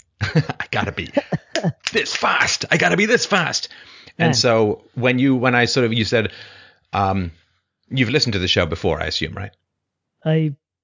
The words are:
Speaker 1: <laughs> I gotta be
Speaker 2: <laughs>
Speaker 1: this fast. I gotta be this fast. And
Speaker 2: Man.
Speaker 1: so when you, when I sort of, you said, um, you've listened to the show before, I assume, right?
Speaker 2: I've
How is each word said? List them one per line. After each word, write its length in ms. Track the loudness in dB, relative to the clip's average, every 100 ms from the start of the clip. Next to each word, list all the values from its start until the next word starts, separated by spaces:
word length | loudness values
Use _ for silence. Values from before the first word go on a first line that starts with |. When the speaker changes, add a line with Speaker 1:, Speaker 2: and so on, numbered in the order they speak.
| _
Speaker 1:
<laughs> 120 | -8
I 440 | -2 0 -2 -6 -6
gotta 200 | -4 -4
be 180 | -6 -6 -6 -4 -6 _
Speaker 2:
<laughs> 380 | -4 -4 -4 -4
Speaker 1:
this 240 | -4 -2 -2
fast. 500 | -2 0 0 -2 0
I 60 | 2
gotta 200 | 2 2
be 100 | 2
this 180 | 2 2
fast. 420 | 0 0 -4 -8 -16 -20 -20 -12 -2
And 100 | 0
Speaker 2:
Man. 60 | 2
Speaker 1:
so 480 | 4 4 2 0 -8
when 240 | -2 0 4
you, 160 | 4 4
when 200 | 2 2
I 100 | 2
sort 200 | 2 2
of, 40 |
you 140 | 2 2
said, 260 | 0 0 -6 -20 -20 -20 _ _
um, 380 | -2 0 0 -4 -8 _ _ _ _ -6
you've 200 | -2 0
listened 240 | 0 0
to 60 | 0
the 80 | 0
show 180 | 0 0
before, 340 | 0 -2 -2
I 60 | -2
assume, 260 | -4 -6
right? 180 | -8 -12 -14 _ _ _ _ _ _
Speaker 2:
I've 320 | -2 0 0 -4 _ _